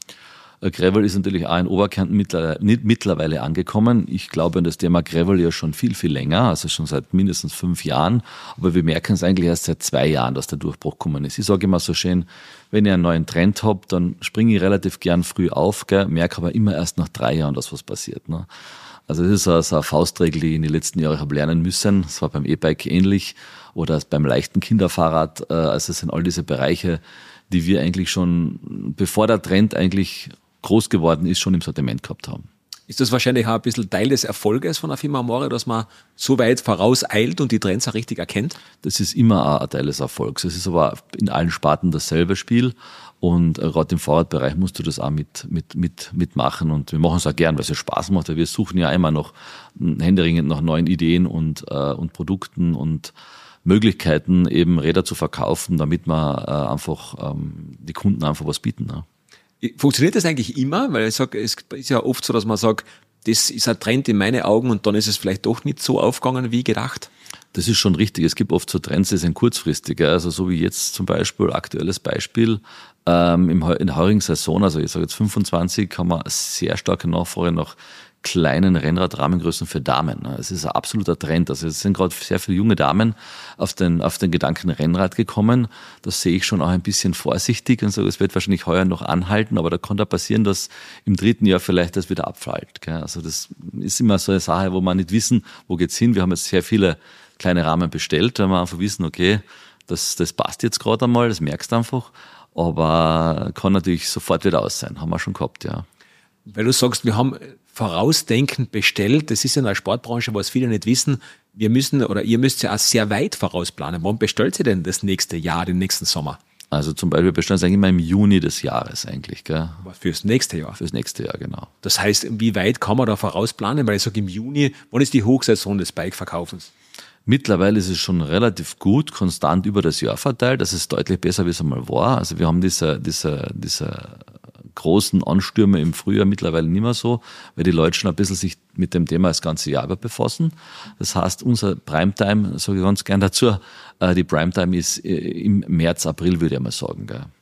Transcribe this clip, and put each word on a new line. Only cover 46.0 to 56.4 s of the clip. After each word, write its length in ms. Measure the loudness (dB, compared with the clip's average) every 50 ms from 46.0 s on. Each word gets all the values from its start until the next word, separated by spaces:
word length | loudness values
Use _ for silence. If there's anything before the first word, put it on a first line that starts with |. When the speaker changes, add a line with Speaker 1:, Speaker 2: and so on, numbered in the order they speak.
| -14 -8 -4
Speaker 1:
mitmachen. 580 | -2 -2 -2 -2 -2 -2 -2 -2 -2 -2 -2 0
Und 180 | -2 -2 -4
wir 80 | -2 0
machen 200 | 2 2 2 2
es 80 | 0
auch 100 | 0 0
gern, 180 | 2 2 2 2
weil 80 | 0 -2
es 60 | -4
ja 60 | -6
Spaß 360 | -6 -6 -6 -4 -4 -2 0
macht, 180 | 0 0 0 0
weil 80 | -2
wir 100 | -2 -2
suchen 320 | -2 -2 -4 -4 -2 0 0
ja 120 | 2 2
immer 220 | 2 2 2 2 2
noch, 220 | 0 -2 -4 -10 -20 -20 -20 -20 -20 -20 -20 -10
mm, 260 | -4 -2 -2 -2 0
händeringend 480 | 2 4 4 4 4 4 2 2 0 0
nach 140 | 0 0 0
neuen 260 | 0 0 2 2 2
Ideen 380 | 0 2 2 2 4 4 2
und, 380 | 2 0 -2 -2 -2 -4 -6 -8 -8
äh, 220 | -6 -4 -2 -2 -4
und 200 | -4 -6 -8 -8
Produkten 600 | -8 -6 -4 -4 -6 -6 -8 _ -2 0 0 0
und 380 | -2 -2 -4 -4 -4 -6 -10 -18 -20 -20 -20 -20 -20 -20 -20 -20 _ 0
Möglichkeiten, 840 | 4 4 4 6 4 2 2 2 2 2 2 2 2 4 4 4 4
eben 300 | 4 2 4 4 4 2
Räder 260 | 2 2 2 2 0
zu 100 | -2 -2
verkaufen, 640 | -4 -4 -4 -4 -4 -2 -2 -2 -2 -2 -2 -2
damit 300 | 0 0 0 0 -2 0
wir, 380 | 0 0 0 0 0 -2 -4